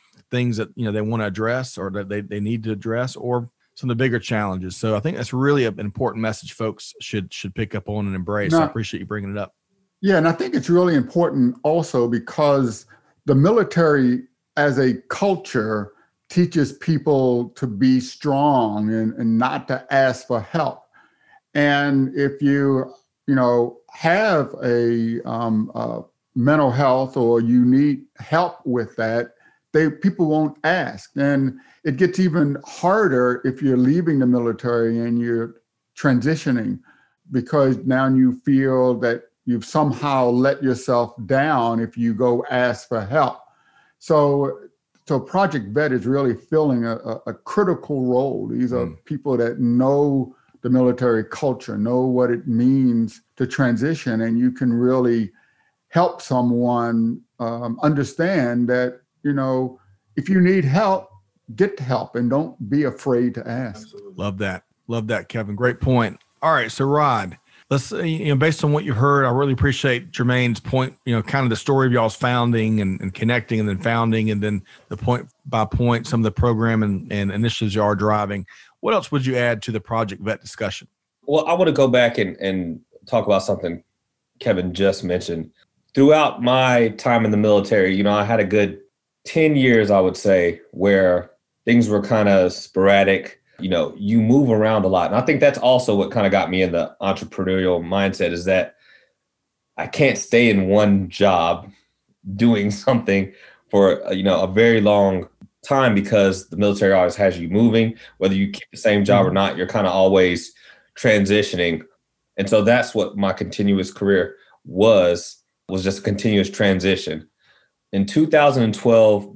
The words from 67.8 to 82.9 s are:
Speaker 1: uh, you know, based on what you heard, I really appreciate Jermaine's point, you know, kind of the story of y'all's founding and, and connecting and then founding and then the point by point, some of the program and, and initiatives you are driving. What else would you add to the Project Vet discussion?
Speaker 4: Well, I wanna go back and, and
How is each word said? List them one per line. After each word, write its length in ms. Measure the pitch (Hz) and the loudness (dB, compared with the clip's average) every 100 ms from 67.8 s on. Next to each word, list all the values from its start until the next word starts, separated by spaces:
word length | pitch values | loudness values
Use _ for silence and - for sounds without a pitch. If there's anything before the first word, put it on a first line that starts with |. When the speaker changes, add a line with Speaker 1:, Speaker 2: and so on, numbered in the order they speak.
| - | -2
Speaker 1:
uh, 60 | 214 | -6
you 280 | 165 160 156 | -4 -2 0
know, 80 | 139 | 2
based 260 | 156 156 | 2 0
on 80 | 151 | 0
what 120 | 147 | -2
you 80 | 147 | -2
heard, 320 | 110 139 143 131 | 0 2 2 2
I 40 | |
really 220 | 123 143 | 0 0
appreciate 600 | 123 139 127 135 123 95 | 0 0 0 0 -2 -4
Jermaine's 480 | - 123 127 123 107 | -4 0 2 0 -2
point, 360 | - 131 131 - | -4 -2 -2 -6
you 100 | - | -4
know, 80 | 117 | -2
kind 220 | - 139 | -2 -2
of 60 | 127 | -2
the 60 | 110 | -2
story 300 | - 135 131 | 0 0 2
of 40 | |
y'all's 220 | 120 113 | 2 0
founding 680 | - 123 123 120 117 110 107 | -2 -2 0 0 0 0 0
and, 200 | 98 92 | -2 -4
and 120 | 95 | -8
connecting 460 | - 117 120 - 110 | -4 -2 -2 -2 -4
and 80 | 107 | -2
then 100 | 92 | -2
founding 520 | 117 117 117 113 110 | -2 0 0 0 -2
and 100 | 104 | -2
then 200 | 107 101 - - - | -4 -4 -8 -20 -16
the 80 | 104 | -8
point 320 | 123 123 - _ | -4 -4 -6 _
by 200 | 135 113 | -6 -2
point, 420 | 107 - 120 117 113 | -2 0 0 0 -2
some 140 | 117 | -2
of 40 | |
the 60 | 110 | -2
program 520 | - 123 110 117 110 | 0 0 0 0 0
and, 300 | 104 95 - | 0 -4 -6
and 180 | 101 98 | -6 -4
initiatives 420 | 101 117 - 110 | -2 -4 -2 -4
you 80 | 104 | 0
are 140 | 104 101 | 0 0
driving. 500 | 104 107 101 101 87 - - _ | 0 0 -2 -6 -12 -18 -20 _
What 160 | - | -2
else 180 | 214 - | -2 -2
would 140 | 143 131 | -4 -2
you 100 | 123 | 0
add 240 | 120 113 | 0 -2
to 100 | - | -4
the 80 | 110 | -8
Project 420 | - 113 107 95 | -4 -4 -4 -6
Vet 180 | 98 110 | -8 -8
discussion? 480 | - - 104 - - _ _ _ | -10 -8 -8 -8 -16 _ _ _
Speaker 4:
Well, 220 | - 151 156 | -2 -2 0
I 60 | |
wanna 200 | 175 170 | 2 2
go 160 | 147 131 | 2 2
back 280 | 123 120 117 | 4 2 0
and, 200 | 95 - | -4 -4
and 440 | 98 95 87 78 _ | -4 -4 -6 -10 _